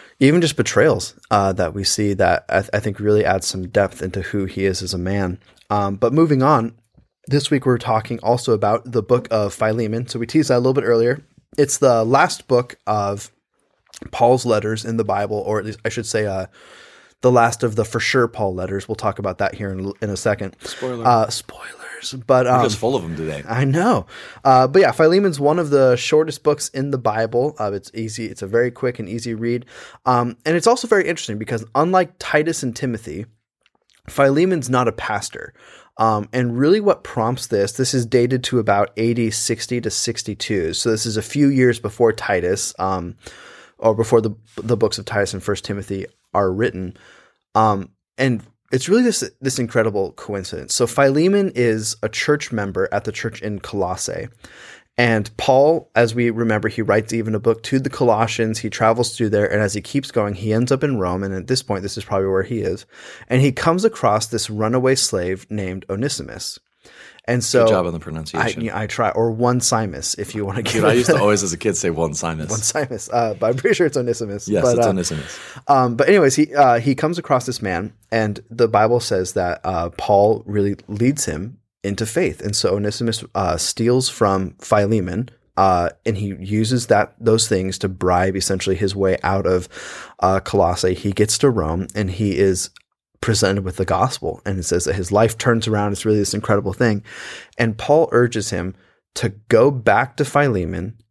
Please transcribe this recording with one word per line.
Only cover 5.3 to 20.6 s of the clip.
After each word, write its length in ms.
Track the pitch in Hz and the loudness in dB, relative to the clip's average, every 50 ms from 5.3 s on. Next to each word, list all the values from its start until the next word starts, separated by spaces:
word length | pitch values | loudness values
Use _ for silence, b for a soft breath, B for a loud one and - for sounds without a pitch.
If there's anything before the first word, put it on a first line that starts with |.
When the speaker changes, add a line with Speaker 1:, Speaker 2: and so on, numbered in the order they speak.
| 92 - b b b b b - | -4 -8 b b b b b -2
Speaker 1:
Um, 260 | 104 104 101 98 98 | -2 0 0 -2 -2
but 160 | 95 - 117 | 0 0 2
moving 300 | 135 160 165 156 147 131 | 4 4 4 4 4 4
on, 320 | 131 143 156 120 113 113 - _ _ _ _ _ _ _ _ _ - - | 4 4 4 4 2 -2 -8 _ _ _ _ _ _ _ _ _ -6 -2
this 220 | 127 110 - - | -2 0 0 2
week 140 | 151 127 - | 0 0 2
we're 140 | 131 123 113 | 2 0 0
talking 400 | - 120 110 110 113 - 120 113 | 0 0 0 0 0 -4 -8 -4
also 340 | - 110 120 120 - 131 | 0 0 0 0 2 0
about 380 | 113 101 107 101 110 117 - 127 | 0 2 2 0 0 0 -2 -2
the 120 | 117 113 | -4 -2
book 260 | 101 - 123 123 - - | 2 2 2 0 2 0
of 240 | 113 107 104 101 - | 0 0 0 0 -2
Philemon. 540 | - 110 110 110 120 113 107 113 117 120 - | -2 -2 0 0 0 -2 -2 -4 -6 -6 -6
So 100 | - 117 | -6 -8
we 80 | 117 | -6
teased 240 | 113 - 156 147 139 | 0 0 0 2 2
that 60 | 127 | 2
a 20 | 123 | 2
little 160 | 123 131 131 | 2 2 0
bit 100 | 139 - | 2 2
earlier. 400 | 117 117 113 117 123 139 - - _ _ _ _ _ - | 2 4 4 4 2 0 -2 -8 _ _ _ _ _ 0
It's 220 | - 143 139 - - | 0 0 0 2 2
the 260 | 139 131 117 113 110 | 4 4 4 4 2
last 420 | 113 135 139 170 180 - - - | 4 4 4 4 2 0 -6 -2
book 300 | - 127 120 123 - - _ - | 0 0 0 0 -2 -12 _ -4
of 460 | 101 107 107 101 101 101 104 - - _ _ _ _ _ _ _ _ _ _ _ _ - - - - | -4 -2 -2 -2 -4 -4 -6 -10 -16 _ _ _ _ _ _ _ _ _ _ _ _ -20 -20 -18 -10
Paul's 320 | - - 117 120 131 127 123 | -2 2 4 4 4 4 2
letters 400 | 123 110 107 107 107 110 107 110 | 0 0 0 0 -2 -6 -6 -6
in 140 | 113 113 113 | -6 -4 -2
the 60 | 104 | -2
Bible, 340 | 104 101 101 104 101 107 104 | -2 -2 -2 -2 -2 -4 -4
or 200 | - 101 107 107 | -4 -2 -4 -4
at 60 | 98 | -4
least 160 | 110 107 - - | -6 -10 -8 -8
I 40 | - | -6
should 180 | - 123 107 | -6 -6 -8
say, 200 | - - 110 104 | -4 -2 -2 -2
uh, 200 | 101 95 95 92 - B B B B B B B B B B B B B B | -2 -4 -6 -6 -8 B B B B B B B B B B B B B B
the 80 | - 127 | 2 4
last 320 | 123 120 117 117 117 - | 6 6 4 4 2 -2
of 140 | 127 117 110 | -4 -4 -2
the 80 | 113 107 | -2 -4
for 160 | 110 - 113 | -2 -2 -4
sure 280 | - - - 131 120 120 | -2 0 2 2 0 0
Paul 260 | - 113 107 98 90 | -2 -4 -4 -4 -4
letters. 340 | 92 92 87 98 98 - - | -6 -6 -6 -6 -8 -6 -8
We'll 60 | 107 | -8
talk 220 | - - 104 95 - | -4 -4 -4 -4 -4
about 200 | 101 95 92 - | -6 -6 -4 -2
that 160 | 101 95 - | -4 -4 -4
here 160 | - 101 98 | -6 -6 -6
in, 220 | 95 95 95 98 - - | -6 -6 -6 -8 -8 -6
in 100 | 110 104 | -6 -6
a 60 | 98 | -6
second. 400 | - - 110 104 - 101 95 - _ | -2 -2 -2 -2 -2 -4 -10 -10 _